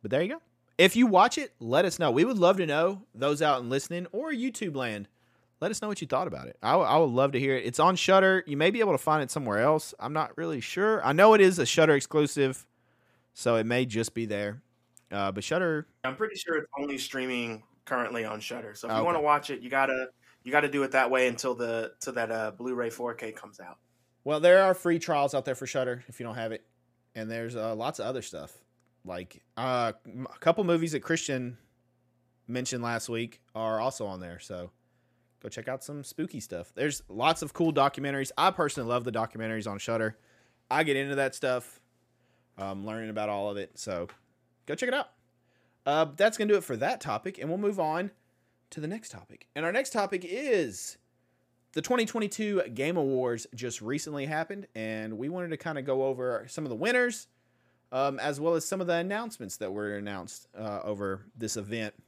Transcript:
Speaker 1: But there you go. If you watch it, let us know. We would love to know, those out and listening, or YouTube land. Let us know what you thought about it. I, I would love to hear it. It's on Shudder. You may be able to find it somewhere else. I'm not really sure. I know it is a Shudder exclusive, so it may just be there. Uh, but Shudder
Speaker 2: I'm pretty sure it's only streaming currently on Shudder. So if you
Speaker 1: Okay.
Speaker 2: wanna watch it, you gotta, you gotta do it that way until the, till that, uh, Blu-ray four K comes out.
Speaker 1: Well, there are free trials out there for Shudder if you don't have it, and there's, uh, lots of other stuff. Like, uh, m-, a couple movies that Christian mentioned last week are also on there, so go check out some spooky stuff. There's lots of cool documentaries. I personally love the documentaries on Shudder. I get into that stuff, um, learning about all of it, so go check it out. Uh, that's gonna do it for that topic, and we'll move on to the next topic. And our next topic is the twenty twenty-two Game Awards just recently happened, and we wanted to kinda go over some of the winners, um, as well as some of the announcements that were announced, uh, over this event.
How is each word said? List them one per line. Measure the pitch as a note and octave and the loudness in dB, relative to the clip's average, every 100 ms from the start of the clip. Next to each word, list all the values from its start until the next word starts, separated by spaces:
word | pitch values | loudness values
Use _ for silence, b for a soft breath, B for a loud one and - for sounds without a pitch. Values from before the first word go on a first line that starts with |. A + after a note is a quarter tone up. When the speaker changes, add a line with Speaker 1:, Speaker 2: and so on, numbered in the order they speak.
Speaker 1:
But | G#2+ | -2
there | C3 | -2
you | F3+ | 0
go. | D#4+ _ _ _ - | -6 _ _ _ 6
If | F#3 A3 | 6 8
you | B3 | 6
watch | F#3 A3+ C#4 | 8 6 4
it, | C#4 _ | -8 _
let | A#2 C3+ | 0 2
us | F#3 - | 2 2
know. | D#3+ | 2
We | B2 | 4
would | G#3 A#3 | 4 6
love | F3 F#3+ | 4 4
to | |
know, | E3 D3 E3+ G3 - | 2 2 2 0 -12
those | A#2 C#3 D3 | -2 0 2
out | D3+ C3 | 2 2
and | A#2+ | 0
listening, | C3+ - F3 F3+ | -2 -2 -8 -6
or | G3+ D#4 | -6 -4
YouTube | C4+ B3+ A3 G3+ | -4 -4 -4 -6
land. | C#3 A#2+ G#2 G2 _ _ _ _ _ | -4 -4 -6 -10 _ _ _ _ _
Let | E3+ | -6
us | A3 | -4
know | G#3+ | -6
what | G3+ | -6
you | C#3 | -2
thought | C3 F3 | -2 -2
about | C2+ B1 | -6 -12
it. | - | -6
I, | A2 D#3 | 2 4
I | C3+ C#3+ | 6 6
would | D#3 | 6
love | A#2+ C#3 | 4 4
to | C3+ | 2
hear | C#3 | 2
it. | C3 A#2 | 0 0
It's | A#2+ | 4
on | D#3+ F#3 | 4 4
Shudder. | - F#3+ F#3+ F#3+ F3 | 6 8 8 4 0
You | C#3+ | 2
may | E3 | 2
be | A#3 | 4
able | G#3+ | 2
to | C#3+ | 2
find | - D#3 | 2 2
it | C#3 | 0
somewhere | - B2+ G2+ | -4 0 2
else. | B2 D#3 - - | 4 4 0 -10
I'm | A#2 | -6
not | D3+ D3+ - | -4 -4 -4
really | E3 D3 | -6 -4
sure. | A2 - G#3 A3 | -6 -2 0 2
I | B2+ | 2
know | D3+ G#3 | 8 10
it | A3 | 12
is | F#3+ F3 | 10 8
a | - | 2
Shudder | - D#3+ C#3+ | 6 8 6
exclusive, | - D#3 D3 - C3+ C3 - _ _ _ _ _ _ | 4 2 2 2 0 0 -12 _ _ _ _ _ _
so | - A#2+ A#2 | -4 2 2
it | A2 | 2
may | A#2+ | 2
just | B2+ A2 A2+ | 2 0 -2
be | - | -4
there. | A2+ G2+ G#2 A#2 _ _ _ _ _ | -4 -2 -4 -6 _ _ _ _ _
Uh, | G2+ G2 | -4 -2
but | G2 | -2
Shudder | - D#3+ F3+ D3+ D3+ _ | -2 0 0 -2 -6 _
Speaker 2:
I'm | B2+ C#3 | -8 -4
pretty | A3 G#3 | -6 -4
sure | - D#3+ | -4 -4
it's | - C#3 | -4 -8
only | C#3+ C3+ | -6 -6
streaming | - C3+ B2+ B2 A#2 A2 _ _ | -6 -6 -4 -2 -4 -8 _ _
currently | - B2+ A#2 A#2+ | -6 -4 -2 -4
on | A2 G#2+ | -6 -6
Shudder. | - A#2+ A2 | -8 -10 -12
So | G#2 A#2 | -12 -2
if | |
you | A2 | 0
Speaker 1:
Okay. | |
Speaker 2:
wanna | E3+ E3+ | 2 2
watch | D3 D3 C#3+ | 4 2 2
it, | C3+ | -8
you | B2 | -2
gotta, | C3+ C3+ C3 B2+ _ b b | 0 2 0 -4 _ b b
you | B2+ | 0
gotta | C#3+ D3 | 2 2
do | C#3 | 0
it | C3 | 2
that | C3+ B2+ | 2 4
way | C3 B2+ | 4 2
until | A#2+ C3 A#2+ | 2 -4 -2
the, | A#2 A2+ A2 - | -2 -2 -4 -8
till | - | -8
that, | A#2+ A2+ | -4 -4
uh, | A2+ G#2+ | -2 -4
Blu-ray | G2 B2 B2 A#2 | -6 -6 -4 -4
four | A2+ A#2+ | -4 -8
K | A2+ A2+ | -6 -10
comes | A2 G#2+ G#2 | -12 -18 -20
out. | F2 - _ _ _ _ | -20 -20 _ _ _ _
Speaker 1:
Well, | - D3+ | -4 4
there | E3+ F#3 | 8 10
are | F#3+ | 8
free | F#3 F3 E3 | 4 2 0
trials | E3+ D3+ C#3+ | 2 0 2
out | C#3 | 0
there | C3 B2+ | -2 -6
for | C3+ | -4
Shudder | C#3+ B2+ B2 B2 | -2 -2 -4 -10
if | A#2+ | -12
you | |
don't | B2 A#2 | -10 -6
have | A2+ | -6
it, | A2 _ _ _ _ _ - | -8 _ _ _ _ _ -12
and | A2 | -8
there's, | A#2 A#2 A#2+ | -6 -8 -6
uh, | A2 | -6
lots | A2 B2 - | -4 -6 -6
of | A2 | -6
other | C3 | -6
stuff. | - D#2+ D2 - _ _ _ _ | -8 -12 -14 -20 _ _ _ _
Like, | - F2+ F2+ - _ - | -12 -10 -12 -18 _ -6
uh, | B2+ B2+ A#2 G#2+ - | -2 0 0 -4 -14
m-, | G#2+ C3 | -14 -12
a | - | 0
couple | E3 E3 | 2 4
movies | F#3 E3+ E3 | 4 2 2
that | D3+ | -4
Christian | - D#3+ - C3 B2 A#2+ _ _ _ _ _ _ _ _ - | -2 -2 -2 -4 -6 -12 _ _ _ _ _ _ _ _ -8
mentioned | A#2+ B2+ B2+ | -6 -4 -4
last | A#2+ A#2 - | -4 -4 -4
week | A#2 A#2 - _ | -6 -6 -10 _
are | A2+ A2+ A2 | -4 -2 0
also | A#2+ - G#2 | -2 -2 -8
on | F#2+ | -8
there, | F2+ F2 | -12 -14
so | - F2+ F2+ _ _ _ _ _ _ _ | -12 -10 -12 _ _ _ _ _ _ _
go | A2+ | -14
check | - A2+ | -10 -8
out | C3 | -8
some | - D3 | -8 -12
spooky | C#3 - D#3 C3+ | -12 -8 -8 -8
stuff. | - F2 F2 | -10 -10 -10
There's | - D3 C3+ - | -4 -4 -4 -10
lots | G2 C#3 E3 | 0 2 2
of | D3+ | -4
cool | - E3 | 0 2
documentaries. | C#3+ C#3 C#3 C#3 C#3 C3+ - | 4 4 2 -4 -4 -4 2
I | F3 | 2
personally | F#3 F3+ - A#2 | 2 -2 -2 -2
love | A#2+ | -2
the | A#2+ | 0
documentaries | A2+ A2+ A2 A2 A2 G#2+ | -4 -4 -4 -6 -4 -6
on | G2+ | -8
Shudder. | - A2+ A2 A2 b b b b _ | -4 -2 -2 -4 b b b b _
I | C3+ | 0
get | D#3+ C3+ | 2 0
into | C#3 | 0
that | C#3 C3+ | 0 -2
stuff, | - C3+ B2+ - - _ _ _ _ _ _ _ - | -2 -2 -2 -4 -20 _ _ _ _ _ _ _ -10
um, | G2 G2 G#2 | -8 -8 -8
learning | A2 A2 | -8 -8
about | G#2+ G#2+ | -6 -4
all | G2+ G2+ | -4 -4
of | G2+ | -6
it, | F#2+ - | -10 -12
so | - F2+ F2 - _ _ _ _ - | -8 -6 -8 -12 _ _ _ _ -10
go | |
check | D#3+ B3+ | -4 -2
it | |
out. | C4 B3 _ _ _ _ _ _ _ - | -2 -4 _ _ _ _ _ _ _ 0
Uh, | D3 D#3 C#3+ | 2 2 4
that's | G#3 A3 | 2 2
gonna | G#3 | 2
do | G3+ | 2
it | |
for | - A#2 | 2 -2
that | C#3+ B3 | -2 -2
topic, | - A2 F#3+ G3 | -4 -4 -4 -8
and | C#3+ | -6
we'll | F3+ | -2
move | G3+ G3 | -2 -2
on | D#3 D#3+ G3+ _ _ _ _ _ _ | -2 -2 -6 _ _ _ _ _ _
to | - | -10
the | D3+ | -10
next | G#3+ - | -10 -12
topic. | G2 G2+ - - | -18 -20 -20 -14
And | D3 | -6
our | E3 | -2
next | G#3+ C#4 | -2 -2
topic | A#3 G3 F#3+ F3+ | -2 -2 -4 -6
is | G3+ C#4+ G#3+ C#3 G2 - - _ _ _ _ _ _ _ | -6 0 2 0 -4 -14 -16 _ _ _ _ _ _ _
the | - | -6
twenty | D#3 B3 | -2 0
twenty-two | A3 A#3 G#3 - G#3+ G3 - | 0 -2 -6 -4 -2 0 -2
Game | A#2 C#3+ F3 | -2 -2 0
Awards | C#3 B2+ B2+ A#2+ - | 0 0 0 -4 -8
just | A#2 B2 A2 | -10 -10 -8
recently | G#2+ C#3+ D#3 C#3+ C3+ | -6 -6 -6 -8 -4
happened, | D#3 D#3+ G3+ F#3+ | -4 -6 -8 -12
and | A2 A2 A2 A2 A2 | -10 -6 -6 -8 -8
we | C3+ | -6
wanted | F3+ F3 | -6 -6
to | D#3 | -6
kinda | E3+ D3+ | -6 -6
go | C3 C3 | -2 0
over | C3+ B2+ B2+ A2+ B2 | 0 -2 -4 -4 -6
some | - D3+ | -10 -8
of | |
the | A2+ | -4
winners, | F#3+ B3 B3 A3+ - _ _ _ _ _ _ | 0 2 0 -4 -14 _ _ _ _ _ _
um, | C3 C#3 C3+ | -2 -2 -2
as | C#3+ C#3+ | -4 -2
well | D#3+ | 0
as | E3 - | 0 -2
some | F#3+ | -4
of | F3+ | 0
the | |
announcements | E3+ F3 G#3 A#3 - G#2 - | 0 0 -4 -8 -10 -12 -8
that | G#2 | -6
were | G2+ G#2 G2+ | -4 -4 -4
announced, | G#2 G2 F2 - - | -6 -8 -10 -16 -18
uh, | - G#2+ G2+ | -10 -8 -6
over | - G2+ G2+ F#2+ G#2 | -6 -4 -2 -4 -8
this | - A2 A2 | -10 -6 -6
event. | G2 A2+ A2 - | -6 -6 -6 -10